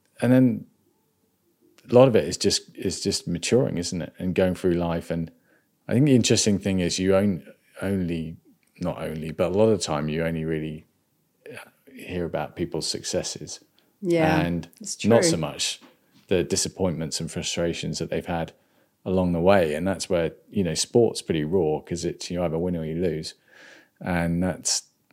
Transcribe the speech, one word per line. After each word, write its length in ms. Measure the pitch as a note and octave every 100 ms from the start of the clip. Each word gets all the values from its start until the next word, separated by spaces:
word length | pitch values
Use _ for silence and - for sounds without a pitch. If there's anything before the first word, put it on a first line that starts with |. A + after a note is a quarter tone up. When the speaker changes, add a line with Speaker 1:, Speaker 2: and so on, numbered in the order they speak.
| _ -
Speaker 1:
and 120 | A#2+
then 340 | B2+ B2+ G#2 - _ _ _ _ _ _ _ _ _ _ _ -
a 20 |
lot 140 | B2 C3
of 80 |
it 100 | G#2+
is 120 | E2+ E2+
just, 400 | G2+ - - -
is 240 | F#2+ -
just 260 | G2+ - -
maturing, 500 | E2+ - A#2 C3+ -
isn't 260 | E2+ F2+
it? 100 | - -
And 160 | F2+ E2+
going 180 | F#2
through 200 | F2 F#2
life. 360 | E2+ E2+ E2+ -
And 220 | E2+ E2 - _ _ _ _ -
I 60 |
think 120 | A2+ D3
the 80 |
interesting 460 | B2+ A2 A2+ A2+ G2
thing 180 | G2+ F#2+
is 220 | F2 -
you 160 | F#2+ F#2+
own-, 280 | G2+ E2+ - - _ -
only, 540 | F#2+ G2 E2+ E2+ D#2+ E2 _ _ _ -
not 240 | F2 D2+
only, 300 | D#2 D#2 D#2
but 180 | D2+ F2
a 80 | F#2+
lot 60 |
of 120 | A2+ G2+
the 80 |
time 240 | - D2+ D2+
you 160 | D#2
only 200 | E2 E2
really, 420 | D#2+ D#2+ D#2 D#2 - _ _ _ _ _ -
uh, 160 | - - _ _
hear 320 | B3+ - F2+
about 300 | E2 D#2+ C#2+
people's 320 | - E2+ D#2+ -
successes. 720 | F2 - F2+ - - - - _ _ _ _
Speaker 2:
Yeah, 420 | F#3 E3+ D#3 -
Speaker 1:
And 260 | F2 E2+ - -
Speaker 2:
it's 240 | - -
Speaker 1:
not 180 | G2+ A#2
Speaker 2:
true. 80 | E3+
Speaker 1:
so 40 | F2+
much 420 | D2 C2+ - - - _ _ _ _
the 160 | F#2
disappointments 720 | D2 F#2+ - - F#2 D#2 D#2+ -
and 100 | E2
frustrations 680 | F2+ D#2+ - E2+ D#2+ D#2+ -
that 120 | E3
they've 140 | A#2
had 280 | - E2+ E2 - _ _ _ _
along 280 | G#2 F#2 F2+
the 80 | E2+
way. 340 | F2+ G2+ D#2+
And 140 | D2 F2+
that's 200 | F#2+ -
where, 260 | F2+ E2 - _
you 100 | G#2
know, 120 | F2
sport's 460 | D#2+ - A#2+ A2+ -
pretty 220 | - E2
raw, 380 | D2+ F#2+ D#2 D2+
'cause 240 | - E2+
it's, 260 | E2+ - -
you 100 | F2
either 160 | F2 D#2+
win 160 | F2+ F2
or 80 |
you 100 | D#2
lose. 400 | E2 F2+ D#2 E2 - _ - - - _ _
And 380 | F#2 F2 E2+ E2+
that's 400 | F#2 D#2 - - - _ _